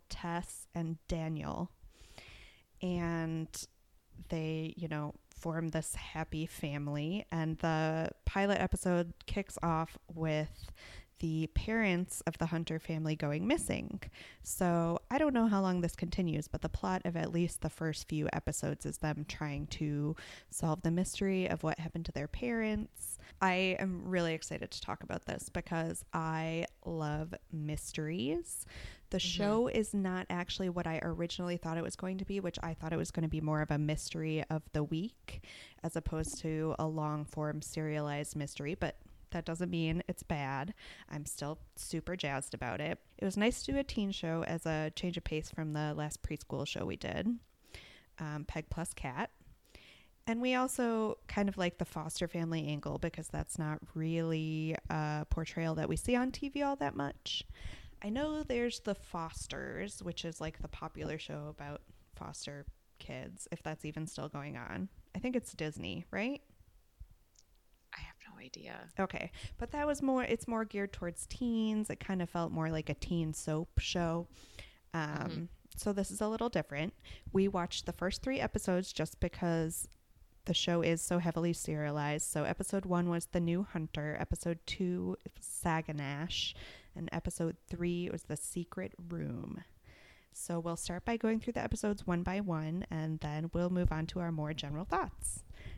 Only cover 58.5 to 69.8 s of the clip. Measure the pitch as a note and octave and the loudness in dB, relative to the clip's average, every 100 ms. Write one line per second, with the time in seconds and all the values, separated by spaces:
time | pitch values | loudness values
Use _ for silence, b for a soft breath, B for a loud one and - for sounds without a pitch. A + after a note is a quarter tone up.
58.5 | A#3+ A#3+ - G#3+ G3 - E3+ E3 - - | 2 2 0 -2 -2 -4 -6 -4 -6 -8
59.5 | C#3 C3 - G3+ - F3+ E3 E3+ D#3+ D#3+ | -6 -6 -4 -6 -6 -6 -4 -6 -4 -6
60.5 | - - - D#3 - D#3 D#3 - D3 D3 | -6 -8 -6 -8 -6 -6 -4 -6 -6 -8
61.5 | D3+ C#3+ D3 - - - - - C#3+ - | -10 -10 -10 -12 -20 -20 -12 -12 -10 -10
62.5 | C#3+ - - _ _ - C3 - - - | -10 -12 -14 _ _ -10 -8 -10 -12 -8
63.5 | E3 D#3+ D#3 D3+ D#3 D#3+ - C#3+ C#3+ D3 | -6 -4 -6 -6 -4 -6 -6 -6 -6 -8
64.5 | A#2+ - F#3 F#3+ - - F3+ B3+ B3 - | -8 -6 -4 -6 -8 -12 -4 0 0 -2
65.5 | - D#3 - - - - F#3+ A#3 C#4+ - | -4 -4 -2 -6 -6 -4 -2 -2 -2 -10
66.5 | - - - _ _ - - _ - _ | -20 -20 -20 _ _ -18 -18 _ -20 _
67.5 | _ _ _ _ - - - A3+ G3+ C3 | _ _ _ _ -14 -14 -16 -20 -16 -16
68.5 | - - - A#2+ - F#3+ - - B B | -14 -12 -12 -8 -2 -2 -2 -6 B B
69.5 | - A#3+ D4 | -8 -4 0